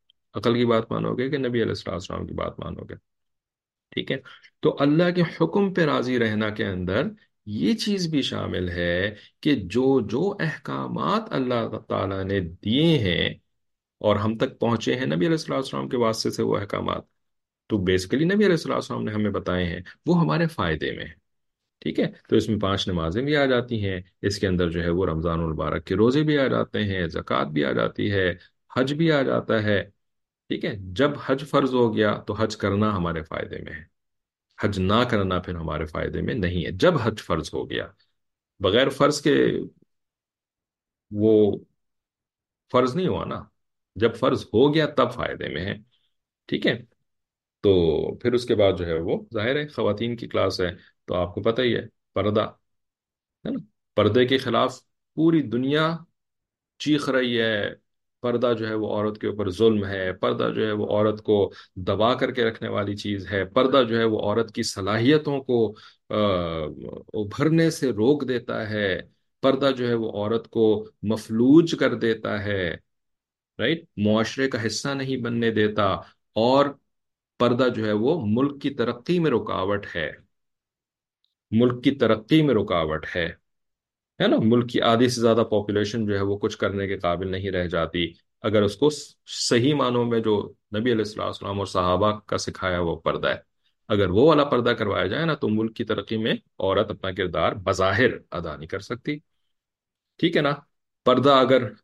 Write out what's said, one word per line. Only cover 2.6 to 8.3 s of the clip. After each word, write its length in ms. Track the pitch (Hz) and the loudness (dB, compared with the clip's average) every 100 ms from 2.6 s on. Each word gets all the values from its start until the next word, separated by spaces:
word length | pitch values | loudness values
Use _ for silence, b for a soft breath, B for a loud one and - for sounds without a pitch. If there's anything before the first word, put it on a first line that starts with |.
मानोगे? 340 | 80 80 - - _ _ _ _ _ _ _ _ _ | -10 -12 -14 -16 _ _ _ _ _ _ _ _ _
ठीक 180 | - - | -8 -6
है, 120 | 139 B B B _ | -6 B B B _
तो 80 | 151 | -2
अल्लाह 400 | - 143 156 180 | 2 2 4 2
के 120 | 180 165 | 2 -2
हुक्म 400 | - 165 202 196 | 0 0 2 0
पे 100 | 185 156 | 0 0
राजी 300 | 127 123 123 | 0 0 0
रहना 320 | 113 107 110 | 0 0 -2
के 140 | 107 | -2
अंदर 460 | 110 92 90 104 202 B B _ 107 | -4 -4 -2 0 -2 B B _ -10
ये 280 | 107 202 226 | -2 0 0
चीज 300 | 214 196 170 | 0 -2 0
भी 120 | 147 | -2
शामिल 440 | 123 | -2